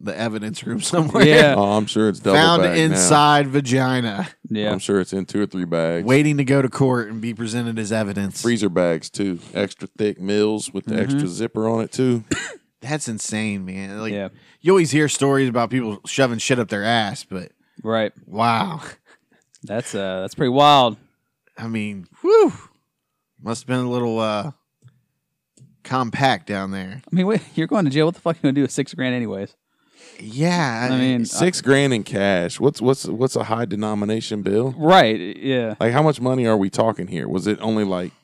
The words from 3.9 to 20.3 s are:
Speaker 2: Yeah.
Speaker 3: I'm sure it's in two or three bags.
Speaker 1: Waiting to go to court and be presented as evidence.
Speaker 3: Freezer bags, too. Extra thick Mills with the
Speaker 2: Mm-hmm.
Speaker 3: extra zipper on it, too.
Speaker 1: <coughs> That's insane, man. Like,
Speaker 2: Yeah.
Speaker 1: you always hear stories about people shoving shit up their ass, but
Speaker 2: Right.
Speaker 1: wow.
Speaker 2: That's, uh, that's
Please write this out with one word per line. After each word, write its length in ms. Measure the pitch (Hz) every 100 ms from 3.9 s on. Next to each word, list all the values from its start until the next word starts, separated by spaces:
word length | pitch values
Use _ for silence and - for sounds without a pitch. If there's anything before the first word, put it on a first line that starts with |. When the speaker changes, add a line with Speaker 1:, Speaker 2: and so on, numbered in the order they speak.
| 127 117 98 - - -
Speaker 2:
Yeah. 220 | 107 104
Speaker 3:
I'm 80 | 98
sure 200 | - 101
it's 140 | 90
in 140 | 98 90
two 120 | 104
or 60 | 104
three 200 | 92 87
bags. 380 | 82 82 85
Speaker 1:
Waiting 340 | 104 135 151 143
to 60 |
go 200 | 131 139
to 60 | 131
court 400 | - 135 123 107
and 100 | 113
be 140 | 117 110
presented 420 | 113 120 120 113
as 140 | 104
evidence. 500 | 110 101 98 98 -
Speaker 3:
Freezer 280 | 117 117 101
bags, 420 | 87 87 82 -
too. 260 | - 101 85 -
Extra 340 | - 101 - 95
thick 320 | - 104 87
Mills 540 | 95 104 107 107 -
with 120 | 98 113
the 100 | 113
Speaker 2:
Mm-hmm. 80 |
Speaker 3:
extra 240 | 107 139 92
zipper 420 | 90 117 110 110
on 120 | 113
it, 80 | 110
too. 320 | - 127 120 107 - -
Speaker 1:
<coughs> 280 | 453 _ _
That's 260 | 127 151 127
insane, 580 | 110 - 110 107 101 92
man. 340 | 92 98 104
Like, 140 | 110
Speaker 2:
Yeah. 160 | 101 95 - _ _
Speaker 1:
you 100 | 156
always 180 | 190 156
hear 180 | 147 147
stories 400 | - 139 139 131
about 200 | 120 117
people 300 | 127 113 101 -
shoving 320 | - 131 113
shit 180 | - 123
up 120 | 104
their 140 | 104
ass, 400 | 107 117 104 -
but 280 | - 95 87 _ _ -
Speaker 2:
Right. 280 | 110 113 107 - -
Speaker 1:
wow. 560 | 98 117 113 101 160 - - _ _ _ _ _ _
Speaker 2:
That's, 320 | - 110 -
uh, 280 | 104 98 92
that's 140 | 98